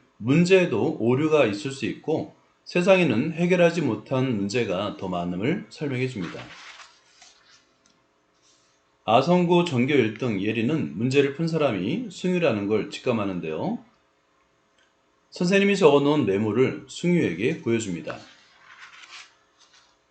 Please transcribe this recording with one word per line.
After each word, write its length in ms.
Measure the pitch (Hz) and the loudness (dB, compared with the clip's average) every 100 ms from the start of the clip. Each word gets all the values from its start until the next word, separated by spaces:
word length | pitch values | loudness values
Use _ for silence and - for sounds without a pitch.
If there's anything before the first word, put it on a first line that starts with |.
| _ - | _ -8
문제에도 800 | 107 151 175 190 175 113 131 - | 0 2 6 4 4 0 -2 0
오류가 460 | 113 131 156 151 120 | 0 2 2 2 2
있을 260 | 101 135 | 0 -8
수 140 | 131 104 | -6 -6
있고 480 | - - 151 - - _ _ | -6 -4 -4 -4 -14 _ _
세상에는 720 | - 175 180 190 165 110 156 | -6 0 4 4 4 2 -2
해결하지 500 | 160 175 180 170 139 | -2 0 4 4 2
못한 520 | 131 107 - 131 131 107 | -2 -4 -4 -2 0 -2
문제가 640 | 98 120 107 90 104 - | -2 -2 -2 -2 -4 -6
더 100 | 95 | -6
많음을 600 | 87 87 90 113 196 - | -4 -4 -4 -4 -4 -6
설명해 380 | - 147 123 131 | -10 -8 -4 -6
줍니다. 340 | 117 82 73 - - - - - _ _ _ - _ _ _ _ _ _ _ _ _ _ _ _ _ _ _ _ _ | -6 -10 -12 -16 -20 -20 -20 -20 _ _ _ -20 _ _ _ _ _ _ _ _ _ _ _ _ _ _ _ _ _
아성고 640 | - 113 160 180 170 175 170 | 2 4 4 2 4 2 2
전교 280 | 127 131 | 0 2
일 240 | 147 113 107 | 2 2 0
등 240 | 127 98 | -4 -2
예리는 560 | 101 117 113 156 78 78 | -2 -2 -2 -2 -4 -4
문제를 380 | 123 139 139 135 | -2 2 0 0
푼 120 | 165 | -4
사람이 600 | 160 143 101 95 185 240 | 0 0 -2 -4 -6 -8
승유라는 560 | - 185 180 160 107 98 | -6 -2 0 0 -2 -2
걸 240 | 107 90 | -2 -4
직감하는데요. 880 | - - 113 98 90 80 78 139 233 - _ _ _ _ _ _ _ _ _ _ _ _ _ _ | -6 -4 -2 -2 -6 -6 -6 -6 -8 -12 _ _ _ _ _ _ _ _ _ _ _ _ _ _
선생님이 480 | - 175 196 202 196 | -4 2 4 4 6
적어놓은 480 | 160 143 143 151 110 | 6 6 4 2 2
메모를 640 | 95 107 104 131 - - | 0 0 2 0 -2 -12
승유에게 720 | - 175 175 113 82 120 175 | -6 0 2 0 -2 -4 -4
보여줍니다. 560 | 120 113 101 85 67 60 - - _ _ - - - - - - - _ _ _ _ _ _ _ _ | -2 -2 -2 -8 -10 -14 -18 -20 _ _ -20 -20 -20 -20 -20 -20 -20 _ _ _ _ _ _ _ _